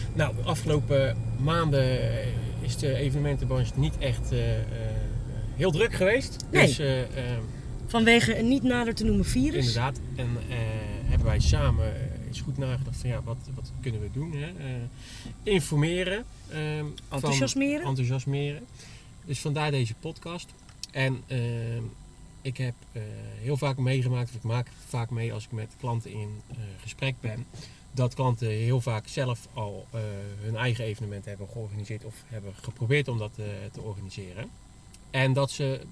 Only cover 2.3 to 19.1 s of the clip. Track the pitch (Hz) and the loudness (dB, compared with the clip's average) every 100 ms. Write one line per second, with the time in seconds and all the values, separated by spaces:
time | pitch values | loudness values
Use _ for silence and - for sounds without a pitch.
2.3 | 117 117 - 147 - 143 131 143 139 143 | -2 -2 -2 -2 0 0 2 2 2 2
3.3 | 135 123 131 117 - 151 - 139 117 - | 0 2 2 2 2 2 2 0 0 0
4.3 | 123 113 110 110 117 110 110 - - - | 2 2 2 0 -2 -2 0 0 -2 -2
5.3 | - - - 185 160 220 - 185 240 - | -4 -4 2 2 4 2 6 4 4 2
6.3 | - - 370 202 120 143 131 123 135 123 | -6 2 6 6 6 2 2 0 -2 -2
7.3 | 120 113 - - - - 233 226 233 226 | -2 -4 -8 -8 -6 0 6 8 8 6
8.3 | 220 226 269 247 240 226 214 220 202 - | 4 4 4 4 4 2 2 4 4 4
9.3 | - 277 143 123 113 131 123 - 131 120 | 4 4 4 2 2 0 -2 -6 -4 -2
10.3 | 120 - 123 110 110 104 104 - - 117 | -2 -2 -2 -2 -2 -4 -2 4 6 6
11.3 | 127 - 151 139 117 110 104 131 - - | 4 6 6 6 4 2 0 -4 -4 -6
12.3 | - - 135 131 127 127 117 127 113 117 | -6 -4 -2 -2 0 -2 -2 -2 -2 -4
13.3 | 117 - 127 - - 131 110 101 123 165 | -6 -8 -8 -8 -6 -4 -4 -4 -4 -4
14.3 | 143 156 185 135 123 120 - - - - | -4 -6 -6 -6 -6 -8 -10 -14 -12 -12
15.3 | - 214 190 - 147 156 180 180 202 247 | -6 2 2 4 4 4 2 0 -2 -6
16.3 | - - 156 151 151 151 - - 139 147 | -14 -10 -6 -4 -4 -6 -10 -6 -2 2
17.3 | 135 135 269 277 294 139 131 123 131 139 | 2 2 2 2 2 0 0 2 0 0
18.3 | 139 143 147 - - - - - | 0 -2 -4 -12 -18 -18 -18 -18